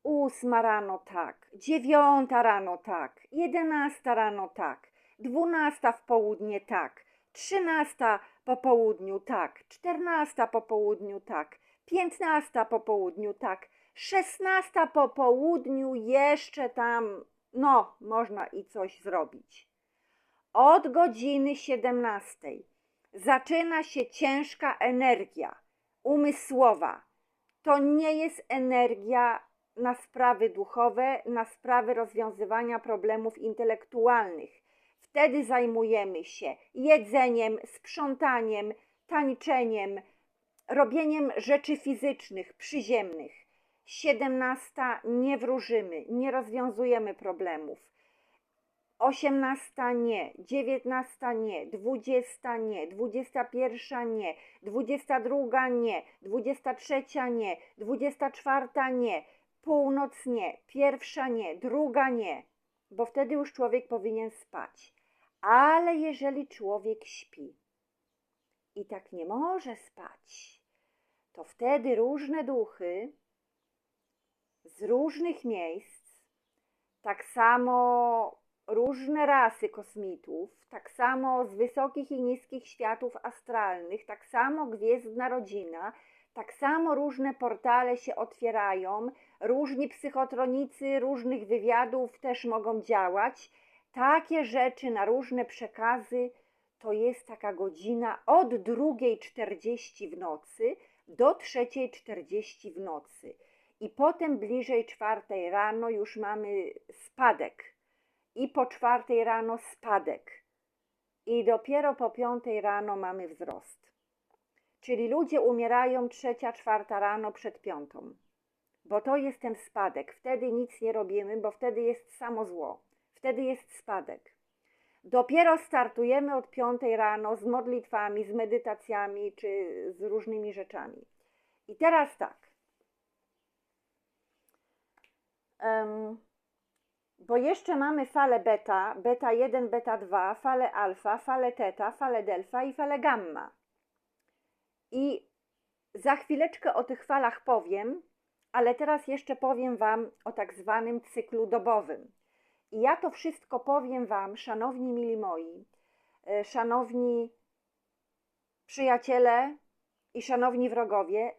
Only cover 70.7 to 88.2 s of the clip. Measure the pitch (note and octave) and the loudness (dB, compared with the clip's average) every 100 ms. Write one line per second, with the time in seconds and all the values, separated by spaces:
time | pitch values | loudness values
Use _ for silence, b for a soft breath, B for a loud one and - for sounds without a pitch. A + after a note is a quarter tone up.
70.7 | _ _ _ _ _ _ F3 - - A#3+ | _ _ _ _ _ _ -20 -20 -4 0
71.7 | C#4+ B3 A3+ B3 C#4+ C#4 D#4 C4+ B3+ G#3+ | 2 2 0 0 -2 -4 -6 -4 -4 -4
72.7 | - F3 F#3 C4+ - _ _ _ _ _ | -6 -8 -8 -10 -16 _ _ _ _ _
73.7 | _ _ _ _ _ _ _ _ _ E3 | _ _ _ _ _ _ _ _ _ -20
74.7 | - G#3 B3 D4+ D4 E4+ - A#3 G3 E3 | -10 0 2 0 -2 -4 -4 -6 -6 -6
75.7 | F#3 - _ _ _ _ _ _ _ _ | -10 -14 _ _ _ _ _ _ _ _
76.7 | _ _ _ G#3 G3 - B3 A3+ B3 B3 | _ _ _ -8 -8 -6 4 6 6 4
77.7 | B3 B3 A#3+ A#3+ A3+ G#3 - _ _ - | 4 4 4 4 2 -2 -8 _ _ -4
78.7 | A3 B3+ C4 C4+ D4+ C#4+ C#4 A3+ - G#3+ | 0 0 -2 -4 2 4 6 4 2 -6
79.7 | - - G#3+ F#3+ E3+ E3+ D#3+ - _ _ | -8 -16 -12 -10 -12 -10 -10 -10 _ _
80.7 | A3+ - - A#3+ C4 C4 B3+ A3 G3 A#3+ | -20 -16 0 2 2 0 0 0 0 -2
81.7 | C#4 C4+ C#4+ C4+ C4 B3 B3+ - C4 - | 0 -2 -4 -6 -4 -2 -4 -8 -16 -14
82.7 | - A3 A3+ B3 A#3+ A#3+ - - - G3 | -6 -4 -4 -6 -8 -12 -12 -4 -2 0
83.7 | F3+ E3+ G3+ - G#3 _ A#3 C4 D#4 C4 | -2 -8 -10 -10 -18 _ 0 0 -2 -6
84.7 | G#3+ A3 B3 A#3+ A3+ B3+ B3+ G3 G3+ E3+ | -2 2 2 -2 -6 -4 -4 -6 -10 -10
85.7 | E3 G3+ b b b b A3+ - - C#4 | -10 -10 b b b b -16 -16 -2 0
86.7 | A3+ D#4 C4+ D4 B3+ C4+ C4 B3 G3+ B3+ | 2 2 2 0 -2 -4 -2 -4 -2 2
87.7 | B3 B3 B3 - - | 4 4 -2 -4 -6